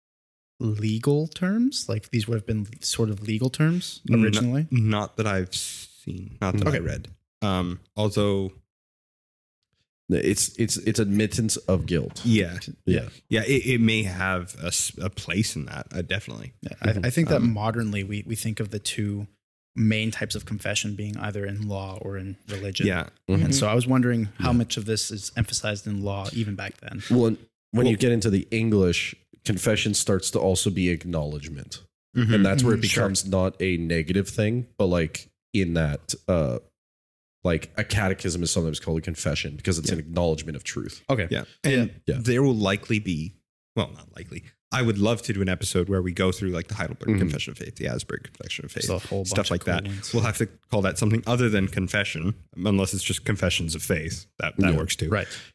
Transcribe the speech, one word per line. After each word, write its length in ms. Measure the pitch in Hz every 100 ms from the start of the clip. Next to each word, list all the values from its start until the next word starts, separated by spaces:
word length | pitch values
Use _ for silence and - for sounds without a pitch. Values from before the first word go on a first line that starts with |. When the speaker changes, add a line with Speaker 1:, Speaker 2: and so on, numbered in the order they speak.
| _ _ _ _ _ -
Speaker 1:
legal 680 | 113 107 110 110 143 143 160
terms? 600 | - 185 214 254 - -
Like, 200 | 107 -
these 160 | 120 107
would 60 | 113
have 100 | 104
been 220 | 107 101 -
sort 280 | - - 110
of 120 | 101
legal 280 | 107 107 127
terms 520 | - 156 175 - - -
Speaker 2:
n-, 140 | 117
Speaker 1:
originally? 440 | 110 104 120 135 156
Speaker 2:
not 460 | 127 110 104 104 -
that 100 | 107
I've 260 | 95 92
seen, 840 | - - - - - - 92 95 -
not 160 | 98 101
that 100 | 101
I 20 |
Speaker 1:
Okay. 80 | -
Speaker 2:
read. 280 | 76 69 - - _ -
Um, 400 | 104 92 87 90 _ -
although 560 | 104 101 101 98 95 - _ _ _ _ _ _ _ _ _ _ _ _ _ _ -
Speaker 3:
It's, 400 | 90 - 104 - -
it's, 200 | 110 -
it's 220 | 107 107
admittance 580 | 101 101 107 - 110 -
of 280 | - 92 78
guilt. 360 | 85 - -
Speaker 2:
Yeah. 340 | 117 110 87 90 - - -
Speaker 3:
Yeah. 240 | 90 120 - -
Speaker 2:
Yeah, 120 | 110
it, 220 | 110 139 123
it 160 | 123
may 220 | 113 113
have 520 | 101 92 95 92 90 -
a 60 | 87
s-, 240 | - - -
a 80 | 90
place 460 | - - 90 110 -
in 80 | 67
that, 220 | - -
uh, 80 | -
definitely. 520 | 90 95 - 55 - -
Speaker 1:
Yeah, 80 | - -
I, 60 | -
Speaker 3:
Mm-hmm. 180 | 104 123
Speaker 1:
I 40 |
think 180 | 127 165
that 80 | 143
Speaker 2:
Um, 100 | 117
Speaker 1:
modernly 500 | 107 110 113 110 101 95
we, 180 | 104 101
we 100 | 110
think 240 | 113 107
of 100 | 104
the 100 | 107
two 480 | - - 104 101 101 _ _ _ _ -
main 360 | 110 110 113
types 240 | - 107 107
of 100 | -
confession 500 | 104 101 107 104 104
being 220 | 104 104
either 280 | 107 101 98
in 200 | 104 104
law 300 | 98 95 95
or 160 | 98 98
in 180 | 95 98 -
religion. 380 | 101 98 95 98
Speaker 2:
Yeah. 220 | 90 78 - -
Speaker 4:
Mm-hmm. 160 | 95 151
Speaker 1:
And 100 | 139
so 100 | 104
I 60 |
was 140 | 117 123
wondering 380 | 131 123 117 107 -
how 140 | 131
Speaker 3:
Yeah. 60 | 120
Speaker 1:
much 180 | 113 -
of 80 | 104
this 240 | 107 -
is 220 | 107 - -
emphasized 520 | 110 - 107 104 107
in 160 | 101
law 240 | 101 98 98
even 200 | 117 107 95
back 220 | 98 -
then. 220 | - - -
Speaker 3:
Well, 160 | 123 113
and 100 | 104 - _ _
when 140 | 110 127
Speaker 2:
Well 60 |
Speaker 3:
you 60 | 107
get 140 | 123
into 180 | 117 110
the 180 | 95 -
English, 640 | 110 113 104 90 82 - - _ - -
confession 500 | 92 - 107 107 101
starts 340 | - 95 -
to 80 | -
also 300 | 95 92 107
be 200 | 92 90
acknowledgement. 920 | 85 90 82 73 76 78 73 - - - _ _ 123
Speaker 2:
Mm-hmm. 180 | 113 107
Speaker 3:
And 100 | 98
that's 160 | 113
where 100 | 120 110
it 60 |
Speaker 1:
Mm-hmm. 60 | 107
Sure. 160 | 117
Speaker 3:
becomes 220 | 104 95 95
not 300 | 95 92 -
a 180 | 92 87
negative 520 | 82 82 78 92 95
thing, 380 | - 107 120 123 -
but, 80 | 95
like, 420 | 87 80 - - _ _ 101
in 180 | 90
that, 400 | 85 78 71 - - -
uh, 320 | 87 71 58 - _ _ _ _ _ _ _
like, 300 | 90 82 - -
a 80 |
catechism 580 | 104 107 95 95 95 87
is 80 | 85
sometimes 280 | 92 80 76
called 200 | - 80
a 20 |
confession 540 | 90 82 - 73 73 73
because 240 | - 82
it's 100 | 76
Speaker 2:
Yeah. 60 | 82
Speaker 3:
an 40 |
acknowledgement 560 | 76 85 85 78 80 71
of 80 |
truth. 380 | - - - - -
Speaker 1:
Okay. 180 | 131 85
Speaker 2:
Yeah. 140 | - - -
And 280 | - 131 110 - -
Speaker 3:
Yeah. 120 | 135
Speaker 2:
there 220 | 117 123
will 120 | 139 113
likely 440 | 98 104 - 110
be, 340 | 101 78 85 - _ _ _ -
well, 140 | 90
not 240 | - 73 -
likely. 280 | 95 80 - _ -
I 100 | 131
would 160 | 117 101
love 240 | 104 117
to 100 | -
do 80 | 98
an 80 | 95
episode 380 | 92 - 92 90
where 120 | 95
we 120 | 90
go 180 | 87 92
through, 180 | 92 95
like, 180 | 87 -
the 40 | 98
Heidelberg 340 | 85 - -
Speaker 3:
Mm-hmm. 100 | 104
Speaker 2:
Confession 320 | 87 71 -
of 60 | -
Faith, 160 | - -
the 120 | 65
Asbury 340 | 62 - -
Confession 400 | - - - - -
of 60 |
Faith, 160 | - -
Speaker 1:
There's 160 | 90
a 40 | -
whole 160 | 98 92
Speaker 2:
stuff 240 | - 95
Speaker 1:
bunch 20 |
Speaker 2:
like 100 | 87
Speaker 1:
of 40 | -
cool 80 | 85
Speaker 2:
that. 120 | 98
Speaker 1:
ones. 260 | 101 -
Speaker 2:
We'll 100 | 117
have 140 | 113 104
to 100 | 113 - -
call 100 | 107
that 140 | 95 -
something 240 | 107 113 113
other 200 | 120 123
than 180 | 104 90
confession, 680 | 98 92 104 98 78 85 - - -
unless 380 | 101 98 95
it's 100 | 98
just 200 | - 92 -
confessions 500 | 104 90 - 82 80
of 80 |
faith. 420 | - 82 78 - - -
That, 160 | - -
that 140 | 95
Speaker 3:
Yeah. 60 | 78
Speaker 2:
works 160 | 82 -
too. 140 | 80
Speaker 1:
Right. 180 | 104 85 - -